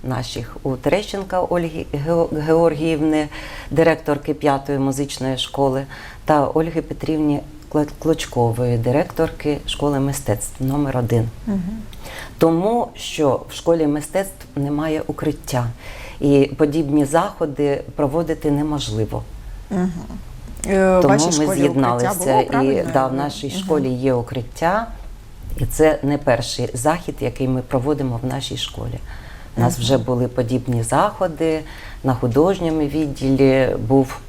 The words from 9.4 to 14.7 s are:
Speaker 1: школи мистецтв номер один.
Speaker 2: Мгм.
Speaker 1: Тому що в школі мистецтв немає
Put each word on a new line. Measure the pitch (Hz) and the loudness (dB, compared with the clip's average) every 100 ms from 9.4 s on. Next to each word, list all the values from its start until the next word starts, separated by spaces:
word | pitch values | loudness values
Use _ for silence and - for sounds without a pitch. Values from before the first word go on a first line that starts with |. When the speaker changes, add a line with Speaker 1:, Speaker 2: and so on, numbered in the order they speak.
| 151 143 | -2 -2
Speaker 1:
школи | - - 143 139 | -4 -2 0 0
мистецтв | 139 139 - 104 - - | 0 -2 -2 -2 -4 -4
номер | 131 143 139 127 | -2 0 0 0
один. | 120 120 113 - 226 | 2 2 0 -4 -2
Speaker 2:
Мгм. | 202 175 220 - - - - - - | -2 -2 -8 -10 -14 -14 -12 -14 2
Speaker 1:
Тому | 165 165 196 240 240 | 4 4 2 0 -2
що | - - - 147 117 - | -6 -8 2 2 2 -4
в | |
школі | - - 170 151 | -4 2 2 2
мистецтв | 147 147 190 196 - - | 0 -2 -4 -4 -10 -10
немає | - 143 | -4 -2